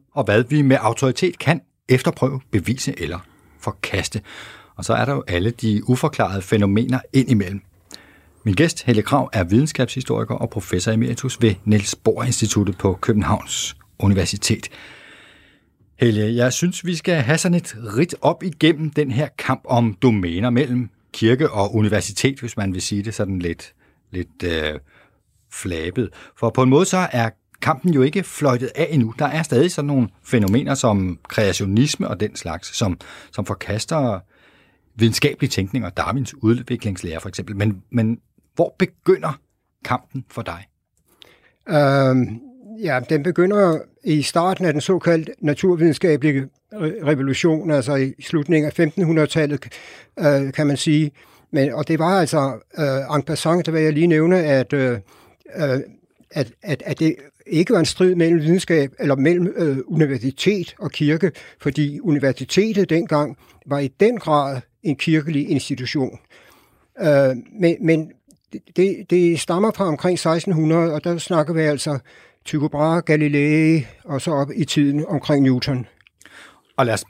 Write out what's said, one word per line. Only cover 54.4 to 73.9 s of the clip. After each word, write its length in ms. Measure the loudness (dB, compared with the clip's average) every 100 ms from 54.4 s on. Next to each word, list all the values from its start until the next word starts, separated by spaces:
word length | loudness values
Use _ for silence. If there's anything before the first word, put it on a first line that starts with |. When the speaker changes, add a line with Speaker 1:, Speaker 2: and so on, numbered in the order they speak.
| 4 2 2
Speaker 2:
øh, 260 | 0 0 -2 -8 _ _ _ -16 -6
øh, 240 | -2 -2 -4 -14 _ _ _
at, 220 | -6 -6 -8
at, 200 | -8 -6 -6
at 120 | 0
det 180 | 0 0 -6 _ -4
ikke 260 | 0 2
var 60 | 2
en 60 |
strid 300 | 2 2 2
mellem 260 | 4 4 4
videnskab, 520 | 4 2 2 2 2 -2
eller 160 | 0 2
mellem, 380 | 4 4 0 0
øh, 220 | -2 -2 -2
universitet 880 | 0 2 0 -4 -2 0 0 -4 -10
og 120 | -10
kirke, 420 | -2 0 2 0 -4 -14 -8
fordi 400 | -4 -2 -2 -2
universitetet 920 | 0 2 2 -2 0 0 2 2 2
dengang 460 | 0 2 0 0 -6 _ _ -6
var 120 | -4
i 100 | -4 2
den 180 | 2 2
grad 420 | 2 2 2 -4 -10 _
en 140 | -4 -2
kirkelig 540 | 0 0 0 -2 0
institution. 680 | -2 -2 -6 -4 -4 -4 -6 _ _ _ _ _ _ _ -4
Øh, 360 | 2 4 4 0 -8 -2
men, 160 | 0 2
men 300 | 2 0 0 -12 _ -20 _
det, 80 | -18 -8 0
det, 340 | 0 -2 0
det 300 | 2 2 2
stammer 300 | -2 0 0 0
fra 80 |
omkring 340 | -2 -2 -2 0
seksten 340 | 0 -2 0
hundrede, 420 | 0 2 2 0
og 100 | -2
der 140 | -4 -6
snakker 360 | -2 0 0
vi 60 | 0
altså 380 | 0 0 -4 -6 -8 -20 -20 _
Tycho 240 | -8 -4 -2
Brahe, 340 | 0 0 0
Galilei, 840 | 2 2 2 2 2 4 4 2 0